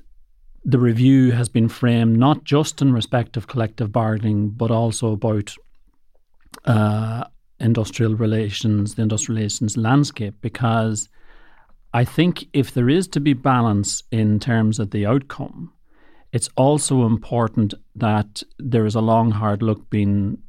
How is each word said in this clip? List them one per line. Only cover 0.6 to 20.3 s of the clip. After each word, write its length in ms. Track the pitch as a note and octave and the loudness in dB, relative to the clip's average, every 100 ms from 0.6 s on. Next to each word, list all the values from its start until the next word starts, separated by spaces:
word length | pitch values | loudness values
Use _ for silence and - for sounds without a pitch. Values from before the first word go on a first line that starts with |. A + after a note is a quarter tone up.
the 140 | - B2 | -2 2
review 520 | A#2+ A2+ B2+ C3+ B2+ | 2 4 4 6 4
has 140 | A#2+ A#2 | 2 0
been 220 | A#2 A2+ | 0 0
framed 480 | - B2 A#2 A2+ A2+ | 0 0 2 2 4
not 260 | C3+ D3+ | 2 2
just 380 | - C#3+ D3+ - | 0 0 0 0
in 100 | C#3 | 0
respect 460 | A#2+ - B2 A2+ A#2 | 0 0 -2 -2 -6
of 120 | - | -8
collective 440 | B2+ A2 - G#2+ | -4 -4 -4 -4
bargaining, 560 | A#2 A2 A2 A2 G#2 G#2+ | -2 0 0 0 0 -2
but 220 | A2 A#2 | -2 0
also 420 | A2+ A#2 G#2+ A2+ | 0 0 -2 -2
about, 420 | G#2+ A2+ G#2+ G#2 - - - _ _ _ _ _ _ _ - | -2 -2 -2 -4 -10 -20 -20 _ _ _ _ _ _ _ -8
uh, 600 | - A2+ G#2+ G#2+ A2 A#2 - - _ - | 0 2 2 0 -4 -8 -10 -16 _ -6
industrial 540 | A2+ A2+ G#2 - A2+ | -2 0 -2 -2 -2
relations, 800 | G#2+ A2 A2 G#2 G2+ A2+ G#2 G#2 | 0 0 0 -2 -4 -2 0 -2
the 80 | - | -2
industrial 340 | A2 A2 - A2 | -2 -2 -4 -4
relations 400 | G#2 - A2 B2 | -4 -4 -4 -2
landscape, 580 | A2 C#3 C#3+ - G#2 - | 0 2 0 -4 -10 -8
because 720 | A2+ - B2 A2+ A2 G#2+ - - - - - - _ - - | -10 -4 -2 0 0 -4 -8 -16 -20 -20 -20 -20 _ -20 -4
I 100 | A#2+ | -2
think 440 | B2 - F3 - - | 0 2 0 0 -4
if 180 | D3 B2+ | -2 0
there 160 | B2+ B2 | 0 2
is 180 | E3+ F3+ | 2 0
to 120 | D3+ | -2
be 140 | D3 | 0
balance 680 | B2 C#3 B2 A#2 G2+ G2+ - - | 0 2 2 2 2 -2 -6 -4
in 300 | A2+ G#2+ G#2 | 0 2 0
terms 380 | B2+ A2+ A2 A2 | 0 0 2 0
of 120 | G2+ | -4
the 140 | G#2+ | -2
outcome, 680 | G2+ C3+ C#3 - - - E3+ _ _ _ - - - | 0 0 -2 -10 -14 -14 -18 _ _ _ -20 -20 -8
it's 160 | A#2+ - - | -6 -4 0
also 480 | C3+ D3 - C3 | 2 2 2 2
important 720 | A2+ A2 - A#2+ A2 - G#2 - - | 2 0 -2 -2 -2 0 -2 -4 -16
that 480 | - A2+ G#2+ G#2+ - - - | -4 0 0 -2 -8 -16 -12
there 280 | C3+ A2+ G#2+ | -2 0 0
is 80 | |
a 80 | A2 | 0
long, 300 | A2 A2+ A2+ | 2 2 2
hard 300 | G#2 G#2+ G2+ | 0 -2 -2
look 280 | A2+ G#2+ - | -2 -2 -4
being 480 | G#2+ G2+ G2+ G2 | -2 0 0 -2